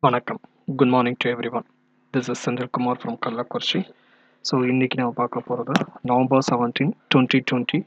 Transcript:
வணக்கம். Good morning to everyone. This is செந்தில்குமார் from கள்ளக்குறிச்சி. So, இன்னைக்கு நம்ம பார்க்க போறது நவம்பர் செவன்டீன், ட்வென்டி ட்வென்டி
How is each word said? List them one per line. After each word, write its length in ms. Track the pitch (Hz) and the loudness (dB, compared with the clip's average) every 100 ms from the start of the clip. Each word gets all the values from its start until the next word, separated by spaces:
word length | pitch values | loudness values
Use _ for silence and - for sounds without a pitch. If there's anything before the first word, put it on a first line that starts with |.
| 139 | 2
வணக்கம். 340 | 123 - - - _ - 135 | 0 -2 -10 -12 _ -8 2
Good 100 | 127 | 4
morning 220 | 127 120 123 | 4 2 0
to 60 | 123 | -4
everyone. 300 | 120 120 113 - _ _ _ _ 135 | -2 -4 -6 -10 _ _ _ _ -4
This 100 | 123 | -4
is 80 | 120 | -4
செந்தில்குமார் 560 | - 123 127 - 123 123 | -4 -4 -4 -2 -2 -2
from 100 | - 233 | -6 -6
கள்ளக்குறிச்சி. 560 | - 117 240 247 - - 185 - _ _ _ _ - | -6 -6 -6 -6 -2 -4 -4 -12 _ _ _ _ -2
So, 80 | 135 123 | 0 2
இன்னைக்கு 260 | 131 127 127 | 2 0 0
நம்ம 140 | 123 - | -4 -2
பார்க்க 220 | 127 123 120 | -4 -4 -6
போறது 280 | 123 117 139 - - 123 | -6 -2 -2 -2 -8 0
நவம்பர் 340 | 123 127 135 135 | 2 4 4 4
செவன்டீன், 420 | 123 120 - 139 - _ | 0 0 0 -2 -2 _
ட்வென்டி 280 | 135 127 175 - | 4 6 2 2
ட்வென்டி 300 | 127 123 151 | -2 0 -2